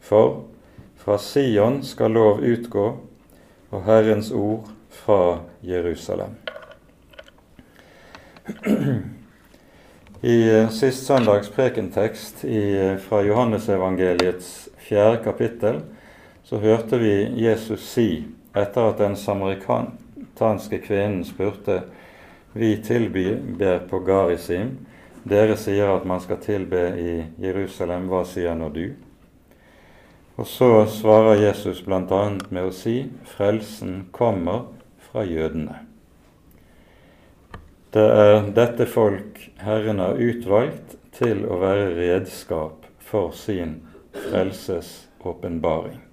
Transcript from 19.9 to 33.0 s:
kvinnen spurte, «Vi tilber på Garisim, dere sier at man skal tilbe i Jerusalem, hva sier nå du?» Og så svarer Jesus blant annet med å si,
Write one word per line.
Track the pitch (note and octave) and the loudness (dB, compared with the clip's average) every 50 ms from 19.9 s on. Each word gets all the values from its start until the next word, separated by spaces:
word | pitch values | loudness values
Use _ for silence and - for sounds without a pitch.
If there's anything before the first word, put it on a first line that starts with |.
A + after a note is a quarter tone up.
| - - - - - - - - _ - B2+ A2+ G#2+ G2 - - - F2+ - | -10 -16 -20 -20 -20 -20 -20 -20 _ -2 0 0 0 -2 -4 -8 -8 -8 -6
kvinnen | - G#2+ G2+ G2+ G#2 G#2 F#2 E2+ | -4 -2 -2 0 0 -2 -4 -6
spurte, | - - - F#2+ G2+ G2+ - - - G2 F#2 - - - - - - - - - - - - _ _ - | -8 -8 -6 -6 -6 -6 -6 -4 -4 -4 -4 -4 -8 -18 -20 -20 -20 -20 -20 -20 -20 -20 -20 _ _ -8
«Vi | A2 A2+ A2 G#2+ G#2 G#2+ | -2 0 0 0 0 -2
tilber | - A#2+ A#2+ A#2 G2+ F2+ F#2+ F#2 F#2 A2 B2+ - B2 G2 F2 G2 F#2+ F2+ F2 F2+ - | -2 0 0 0 0 -2 -2 -2 -2 -2 -4 -6 -10 -6 -2 0 0 0 0 -2 -4
på | - F#2 | -6 -6
Garisim, | F#2 F#2 F#2+ G2 G2 F2 F2 E2+ - - F2 F2 G2+ B2+ C#3 - - - - - - - - - - - | 0 2 2 2 4 2 0 -2 -2 -4 -4 -4 -4 -6 -8 -10 -16 -20 -20 -20 -20 -20 -20 -18 -6 0
dere | G2+ G2+ G#2+ A2 G#2+ | 4 4 4 4 2
sier | G#2 - - G2 G2+ G2+ G2+ G2 | 0 -2 -2 0 0 2 2 2
at | F#2 F#2+ F#2+ | 0 0 -2
man | F2+ F#2 | -4 -6
skal | F2+ - - - | -4 -6 -8 -8
tilbe | - - G#2 G2+ F#2 E2+ F2+ F2+ F2 F2 F#2 | -4 -4 -4 -4 -2 -2 -2 0 0 0 -2
i | F2 E2+ F2 E2+ E2+ D#2+ D#2+ E2 - G2 | -4 -4 -4 -4 -6 -6 -8 -12 -8 -6
Jerusalem, | F#2+ F#2 G2 G2 F#2 - - G2 E2+ F2 F2+ F#2 F#2 | -4 -4 -4 -4 -6 -6 -6 -6 -4 -4 -6 -4 -2
hva | F#2 F#2 F2 | -2 -2 -2
sier | F2+ - G2 F2 E2+ E2+ | -2 -4 -4 -4 -4 -4
nå | D#2+ E2 D#2 D2 | -4 -6 -8 -6
du?» | E2 E2+ G#2 C3+ - - - - _ _ _ _ _ _ _ _ _ _ _ _ - _ - - - - - - - _ _ _ - | -6 -8 -8 -10 -14 -20 -20 -20 _ _ _ _ _ _ _ _ _ _ _ _ -20 _ -20 -20 -20 -20 -20 -20 -20 _ _ _ -10
Og | A2+ | -10
så | - - - C3 B2+ A#2 A2 G#2+ | -10 -2 4 6 8 8 8 6
svarer | G#2+ G#2+ - - A2 G#2+ G#2+ A2 A2 G#2+ G#2 G#2+ | 6 0 -2 4 6 8 8 8 8 6 6 6
Jesus | G#2 G2 - - G2 F2+ - - | 2 2 0 -4 -8 -8 -8 -6
blant | - G2 F#2 F#2 F#2 F#2+ | -4 -2 -2 0 0 0
annet | F#2+ G2+ G#2 G#2 F#2+ F2+ - | 0 0 0 -2 -6 -8 -8
med | - F2+ F2+ F#2+ | -6 -6 -4 -6
å | F#2 | -6
si, | - - A#2 A2+ B2 | -6 -6 -4 -4 -4